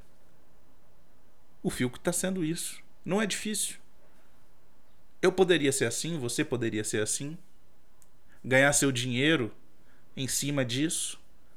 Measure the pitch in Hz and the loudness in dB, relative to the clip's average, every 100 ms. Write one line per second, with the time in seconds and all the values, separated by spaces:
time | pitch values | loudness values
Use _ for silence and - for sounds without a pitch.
0 | - - - - - - - - - - | -10 -10 -10 -10 -10 -10 -10 -10 -10 -12
1 | - - - - - - 180 - 127 - | -10 -10 -10 -10 -10 -4 -2 2 0 0
2 | - 170 185 190 156 170 - - - - | -2 0 0 0 0 0 -4 -8 -10 -8
3 | - 196 214 - 214 214 - - - - | 0 2 2 -2 -2 -2 -2 -4 -10 -12
4 | - - - - - - - - - - | -12 -12 -12 -12 -12 -12 -12 -12 -12 -12
5 | - - 180 180 180 170 143 135 117 - | -12 2 4 8 8 8 6 6 4 2
6 | 156 170 120 - 151 120 113 107 104 110 | -2 0 0 2 2 2 2 0 0 2
7 | 107 - 139 165 - - - - - - | 2 0 -2 -8 -10 -10 -10 -12 -12 -12
8 | - - - - 120 131 139 139 143 123 | -12 -12 -12 -8 4 6 8 8 4 4
9 | 127 123 147 160 107 - - - - - | 0 4 6 6 2 -4 -10 -10 -10 -10
10 | - - 131 - 143 143 123 123 156 - | -8 -4 -2 0 0 2 2 2 0 0
11 | - - - - - | -2 -6 -10 -12 -12